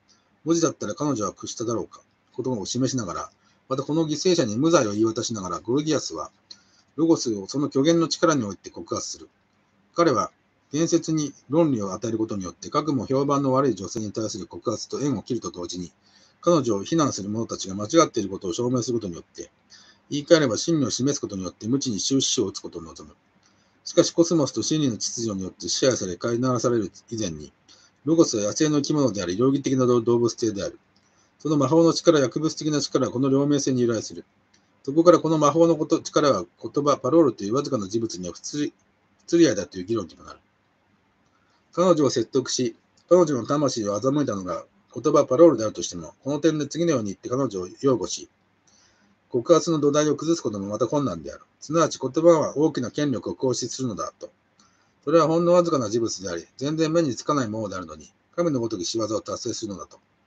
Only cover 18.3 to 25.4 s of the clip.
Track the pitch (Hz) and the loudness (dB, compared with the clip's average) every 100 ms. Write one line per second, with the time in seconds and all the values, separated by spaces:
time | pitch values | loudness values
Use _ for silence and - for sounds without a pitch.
18.3 | 95 95 85 123 127 120 117 98 80 - | -6 -6 -4 -2 -2 -2 -4 -4 -10 -16
19.3 | - - _ _ - _ _ - 147 147 | -20 -20 _ _ -20 _ _ -8 -4 4
20.3 | 165 135 101 - 160 117 - 135 143 110 | 6 6 0 0 0 0 0 -2 -2 -6
21.3 | 98 90 - 107 135 131 95 - 135 127 | -8 -10 -8 -2 -2 -2 -4 0 0 0
22.3 | - 98 - 92 85 82 78 76 - _ | 0 -2 -4 -12 -14 -14 -16 -20 -20 _
23.3 | _ _ _ _ _ - 170 151 - 170 | _ _ _ _ _ -2 2 2 4 2
24.3 | 165 131 110 104 156 139 98 - - 113 | 4 0 -2 -2 0 0 -2 -8 -4 -4
25.3 | 95 | -4